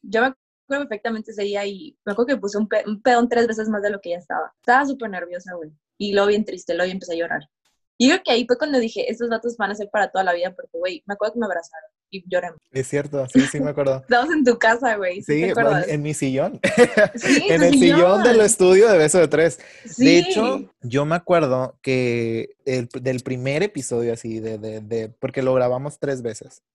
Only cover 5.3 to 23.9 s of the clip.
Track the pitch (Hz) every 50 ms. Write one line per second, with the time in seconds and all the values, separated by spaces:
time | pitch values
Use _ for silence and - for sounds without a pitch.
5.3 | 175 180 180 190 180 170 160 156 - _ _ _ _ _ 202 202 196 202 196 202
6.3 | 208 208 214 - 185 180 - - 170 170 180 185 185 190 - - 165 165 170 165
7.3 | 160 151 143 _ _ _ _ _ _ _ _ _ _ _ 240 262 339 370 - -
8.3 | 247 226 247 233 247 - 311 302 277 254 226 226 - 202 - - 233 - 240 233
9.3 | 233 226 - 240 233 - 208 196 208 214 208 202 - 214 196 190 - 190 190 180
10.3 | 175 175 175 185 185 - - _ - 165 175 185 180 - _ 196 202 202 208 220
11.3 | 226 240 220 202 175 170 170 - - 160 - - _ _ _ _ 185 190 175 180
12.3 | 180 180 175 175 165 156 _ _ _ 135 127 - - 143 143 147 147 139 131 127
13.3 | - 131 135 - - 147 135 147 139 147 139 135 131 131 - - 247 240 254 320
14.3 | 339 311 262 247 233 233 - 220 233 233 269 240 220 208 190 180 180 196 - -
15.3 | 147 151 170 190 175 - - 143 143 147 - - 151 147 147 151 147 - 143 135
16.3 | 131 139 165 214 - - - 185 - - 240 - - 220 208 - - 233 - -
17.3 | 269 - - - 165 160 170 175 - 269 180 170 285 294 175 180 196 214 214 247
18.3 | 233 220 208 202 - - 190 180 185 190 220 233 202 165 151 151 - 185 165 147
19.3 | 151 147 160 165 - - - - - - - 220 165 - 254 302 339 349 349 370
20.3 | 381 - 226 247 262 - - - _ _ - 120 113 139 147 156 165 175 _ -
21.3 | 180 170 156 131 127 127 131 120 _ _ - 135 131 127 127 120 117 120 117 113
22.3 | 113 113 - - _ _ _ 139 127 127 120 120 - 135 123 131 131 123 127 131
23.3 | 131 123 127 135 139 156 196 208 _ 143 123 -